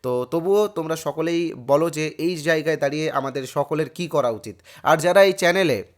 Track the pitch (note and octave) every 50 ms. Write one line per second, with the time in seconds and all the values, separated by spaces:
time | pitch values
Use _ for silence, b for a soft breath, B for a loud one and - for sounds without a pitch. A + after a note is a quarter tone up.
0 | - B2+ B2 B2 B2+ B2+ D#3+ E3+ D#3+ F#3 G3 G#3 G#3 G3+ G#3 - E3 D#3+ D#3+ D#3
1 | - D3+ C#3 D#3 E3 E3 E3+ E3+ E3+ D#3+ - - A#2+ B2 C#3 D3 D#3+ E3+ D3 D3+
2 | D#3 D#3 - - D#3 F3 F#3 D#3+ C#3+ E3 E3 D#3+ D3 D#3 D#3 D3+ C#3+ C#3 C#3+ D3+
3 | D#3 D#3 C3+ C#3 C3+ C3+ B2+ C#3 C3 B2+ - D3+ C#3+ - E3 D3+ D#3 - - -
4 | F3 D#3+ - D3 C3 A#2+ A2+ G#2+ - A2 G2 _ B B B B B - D#3 E3
5 | D3 F3 F3+ G3+ G3 G3 F#3+ F#3+ F#3 E3+ F3 F#3+ F#3+ D#3+ B2+ G2+ F#2 _ _